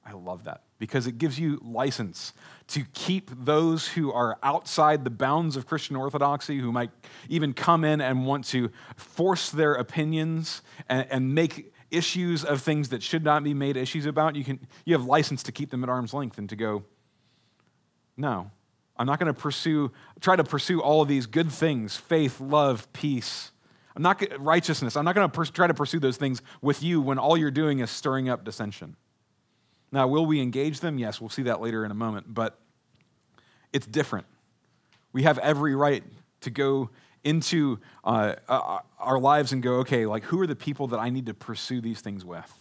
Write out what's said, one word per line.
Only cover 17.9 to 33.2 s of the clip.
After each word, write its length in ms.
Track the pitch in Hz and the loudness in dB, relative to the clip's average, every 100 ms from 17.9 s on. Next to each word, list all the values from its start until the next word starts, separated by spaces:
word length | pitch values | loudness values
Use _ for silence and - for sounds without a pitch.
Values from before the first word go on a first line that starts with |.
| _ _ - | _ _ -6
"No, 340 | 143 101 92 _ _ _ _ - | -4 -4 -8 _ _ _ _ -4
I'm 100 | 123 | -2
not 120 | 147 | 0
gonna 140 | 170 | 0
pursue, 560 | 131 151 131 165 151 139 - - - | -2 -4 -4 0 0 0 -6 -20 -4
try 160 | - 185 | 4 4
to 80 | |
pursue 380 | 151 143 - 175 | 4 0 0 0
all 200 | 143 156 | 4 4
of 60 | 143 | 4
these 200 | 139 117 | 2 0
good 220 | 139 170 | 0 0
things, 460 | 135 165 135 107 - | 2 0 0 -4 -8
faith, 460 | - 165 143 - | 0 2 2 -2
love, 500 | 135 151 143 120 - | 0 4 4 0 -6
peace. 600 | - 151 131 - - - _ _ _ _ - | -6 -2 -2 -4 -10 -14 _ _ _ _ 0
I'm 80 | |
not 160 | 170 190 | 2 2
g-, 80 | 196 139 | -2 -4
righteousness. 600 | 143 170 165 151 123 147 | 2 4 4 -2 0 0
I'm 80 | 156 | 2
not 100 | 190 | 4
gonna 140 | 185 | 2
pers-, 220 | 165 160 | 0 -4
try 160 | - 175 | 2 2
to 60 | |
pursue 260 | 143 147 170 | 4 0 2
those 160 | 135 123 | 0 0
things 240 | 139 123 - - | -2 -2 -8 -4
with 220 | 135 139 | 0 0
you 160 | 160 170 | 2 2
when 180 | 135 135 | 2 0
all 200 | 131 165 | 4 4
you're 140 | 151 | 4
doing 280 | 135 156 139 | 2 2 0
is 100 | 120 | -2
stirring 380 | - 135 135 127 | -4 -2 0 0
up 160 | 123 | -2
dissension." 540 | 113 - 104 101 76 80 _ _ _ _ _ _ _ _ _ | -4 -8 -8 -8 -16 -18 _ _ _ _ _ _ _ _ _
Now, 160 | 139 131 | 2 4
will 180 | 147 160 | 4 4
we 160 | 151 | 2
engage 380 | 127 123 147 143 | 2 0 -2 -2
them? 180 | 170 143 | -4 -2
Yes, 240 | 113 104 | -4 -6
we'll 80 | 113 | -10
see 140 | - | -4
that 180 | 123 104 | -2 -2
later 240 | 113 113 107 | -2 -2 -4
in 60 | |
a 20 | |
moment, 400 | 104 113 104 - | -4 -4 -6 -8
but 240 | 113 110 - _ _ _ _ _ _ | -4 -4 -6 _ _ _ _ _ _